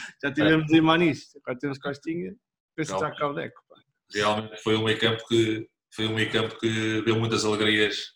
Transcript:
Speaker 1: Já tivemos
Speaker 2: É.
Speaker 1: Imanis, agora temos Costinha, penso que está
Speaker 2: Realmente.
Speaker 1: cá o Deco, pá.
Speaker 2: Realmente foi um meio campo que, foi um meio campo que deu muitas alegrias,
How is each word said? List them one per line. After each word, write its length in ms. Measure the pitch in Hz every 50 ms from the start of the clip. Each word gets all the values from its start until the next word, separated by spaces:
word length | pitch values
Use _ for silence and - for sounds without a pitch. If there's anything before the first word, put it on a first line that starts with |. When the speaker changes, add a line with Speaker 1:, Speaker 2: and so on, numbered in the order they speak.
| - - - _ -
Speaker 1:
Já 100 | 139 139
tivemos 400 | 151 151 156 160 160 156 151 160
Speaker 2:
É. 40 | 165
Speaker 1:
Imanis, 500 | 156 160 160 165 175 160 127 - - - -
agora 240 | - - 131 127 123
temos 180 | - 143 135 135
Costinha, 560 | - 143 139 139 - 160 165 175 180 185 202 - _ _ _ _ _ _ _
penso 180 | - 156 - 190
que 20 |
está 140 | 190 156 147
Speaker 2:
Realmente. 100 | - -
Speaker 1:
cá 80 | 151 143
o 40 | 143
Deco, 260 | 165 135 - - - _ _
pá. 60 | - - _ _ _ _ _ _
Speaker 2:
Realmente 520 | - 104 104 104 107 107 110 110 - - -
foi 120 | 110 110 110
um 60 | 110
meio 160 | 110 107 -
campo 280 | 113 110 110 - - -
que, 420 | 117 113 113 110 110 110 - - _ _ _ _ -
foi 140 | - 110 110
um 80 | 110
meio 160 | 110 110 107
campo 260 | - 110 110 110 - -
que 440 | - 113 110 110 110 110 110 110 107
deu 160 | 113 110 113
muitas 260 | 113 113 113 104 110
alegrias, 540 | 107 107 104 107 107 107 107 107 101 - - - - -